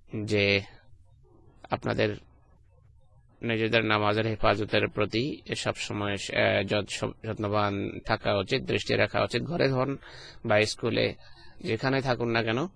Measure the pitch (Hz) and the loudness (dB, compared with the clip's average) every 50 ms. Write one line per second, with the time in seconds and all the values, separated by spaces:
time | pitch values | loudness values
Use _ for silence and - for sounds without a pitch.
0 | - - - 110 104 104 107 104 101 101 101 101 98 - - - - - - - | -16 -10 -8 -6 -2 0 2 4 4 4 4 4 2 -2 -10 -20 -20 -20 -20 -20
1 | - - - - - - - - - - - - - - - - - 120 117 104 | -20 -20 -20 -20 -20 -20 -20 -20 -20 -20 -20 -20 -10 -6 -6 -4 -4 -2 0 0
2 | 110 107 104 - - - - - _ _ - - - - - - - - - - | 0 0 -2 -4 -10 -18 -20 -20 _ _ -20 -20 -20 -20 -20 -20 -20 -20 -20 -20
3 | - - - - - - - - - 117 117 110 113 110 113 117 110 107 107 104 | -20 -20 -20 -20 -20 -20 -14 -8 -4 -2 0 0 2 2 4 4 4 4 2 2
4 | 104 104 104 110 110 113 110 - - 110 104 101 107 92 - 107 107 104 - 104 | 2 2 2 2 0 0 0 2 4 4 4 2 0 0 0 2 0 0 0 0
5 | 104 98 - 110 123 151 - - - - - - - 113 - - - - 110 104 | -2 0 0 0 0 -2 -4 -8 -8 -8 -6 -4 -2 -4 -4 -4 -6 -6 -4 -4
6 | 101 101 101 98 - - - 110 110 107 101 104 101 98 - 107 101 - - - | -2 -2 -4 -4 -6 -4 0 2 2 4 4 2 2 2 0 0 0 -2 -4 -6
7 | - 110 - - - 110 107 90 107 104 101 107 104 101 101 101 101 98 - 101 | -6 -6 -6 -8 -8 -8 -6 -4 -2 0 2 2 2 2 0 -2 -4 -4 -6 -6
8 | - - 113 107 - - 104 101 95 - 135 131 98 - 117 104 - - 117 107 | -4 -2 -2 0 0 2 2 2 2 0 -2 -2 0 0 -2 -2 0 0 0 2
9 | 107 104 - 110 107 101 - 120 123 120 165 170 135 135 135 127 127 139 139 135 | 2 2 2 0 0 0 0 -2 -4 -2 0 2 2 2 2 2 0 -2 -2 -6
10 | - - - - - - - - - 117 107 107 107 107 - - - 117 110 113 | -10 -14 -18 -18 -18 -18 -16 -8 0 2 4 4 4 4 0 -2 -4 -2 0 2
11 | 113 107 104 - - - - - - - - - - - 110 110 - 135 131 135 | 2 0 0 -4 -12 -20 -20 -20 -20 -20 -16 -10 -6 -4 -4 -2 0 0 0 0
12 | 127 135 123 113 120 117 117 117 113 113 113 123 151 190 - | 0 0 0 0 0 0 0 0 0 0 0 -2 -2 -4 -6